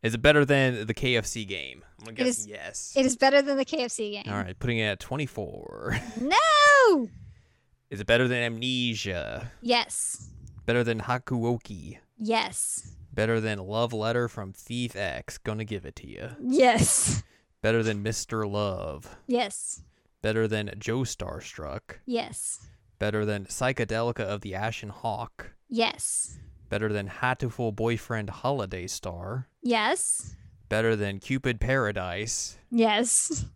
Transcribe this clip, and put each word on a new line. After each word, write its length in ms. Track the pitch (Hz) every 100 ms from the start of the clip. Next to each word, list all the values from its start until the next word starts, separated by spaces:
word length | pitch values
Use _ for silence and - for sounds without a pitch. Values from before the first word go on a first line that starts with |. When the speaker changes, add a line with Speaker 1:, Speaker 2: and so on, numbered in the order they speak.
Speaker 1:
Is 100 | 113
it 60 | 113
better 240 | 143 147
than 420 | 139 143 135 120 110
the 60 |
K 220 | 113 135 120
F 80 | 104
C 180 | - 101
game? 360 | 92 67 65 - _
I'm 60 |
gonna 80 | -
Speaker 2:
It 40 | 226
Speaker 1:
guess 140 | 254 247
Speaker 2:
is, 60 | 214
Speaker 1:
yes. 460 | 208 185 - -
Speaker 2:
it 120 | - 262
is 100 | 247
better 240 | 269 277
than 160 | 277 277
the 80 |
K 180 | 262 320
F 60 | 247
C 220 | - 214
game. 120 | 208 202
Speaker 1:
All 60 | 202
right, 180 | 185 -
putting 180 | 123 117
it 60 |
at 160 | 107 95
twenty-four. 1000 | - 135 143 - 104 - - 53 - - 247
<laughs> 120 | 220
Speaker 2:
No! 880 | 254 392 640 605 587 571 494 330 233 - - - _ _ _ _ _
Speaker 1:
Is 100 | 98
it 60 | 104
better 220 | 117 127
than 100 | 123
Amnesia? 1080 | 120 113 123 127 123 110 104 87 58 57 117 -
Speaker 2:
Yes. 680 | 240 240 - - - - - - - - -
Speaker 1:
Better 180 | 120
than 160 | 117 113
Hakuoki? 1000 | 104 123 - 123 117 120 - 98 76 110 _ _
Speaker 2:
Yes. 760 | 214 226 202 185 - - - - -
Speaker 1:
Better 280 | - 110 113
than 180 | 110 104
Love 340 | 92 107 117
Letter 340 | 117 107 120 120
from 240 | - 98
Thief 420 | 95 - 123 123
X? 440 | 101 95 - - -
Gonna 260 | - 107
give 200 | 107 104 69
it 100 | -
to 100 | -
you. 220 | - 120 123
Speaker 2:
Yes. 840 | 247 269 247 226 - - - - - _ _ _
Speaker 1:
Better 200 | 107 113
than 200 | 110 104
Mister 440 | 104 110 - 113 104
Love? 680 | 101 104 92 82 73 - - -
Speaker 2:
Yes. 560 | 240 214 - - - - _ _ _
Speaker 1:
Better 260 | 110 110 110
than 280 | 107 104 101
Joe 220 | 107 120
Starstruck? 800 | 127 - 90 - - - 73 69 _ -
Speaker 2:
Yes. 640 | - 240 - - - - - - _ _
Speaker 1:
Better 260 | 104 107 107
than 180 | 104 95
Psychedelica 720 | - 131 131 113 113 120 120
of 200 | 101 104
the 120 | 107
Ashen 340 | 95 107 113 107
Hawk? 600 | 98 117 104 117 - - - _
Speaker 2:
Yes. 720 | 233 226 - - - - - - - -
Speaker 1:
Better 200 | 101 107
than 160 | 104 98
Hatoful 680 | - 127 127 127 - 117
Boyfriend 560 | 101 113 117 - 113 101
Holiday 560 | - 127 139 95 92 92
Star? 640 | - - 85 90 123 127 _
Speaker 2:
Yes. 720 | 247 233 214 349 - - - - - - -
Speaker 1:
Better 260 | 107 113 110
than 220 | 101 98
Cupid 420 | - 131 131 113
Paradise? 960 | 113 135 110 101 90 87 110 - - - _
Speaker 2:
Yes. 760 | 233 226 208 240 - - 311 -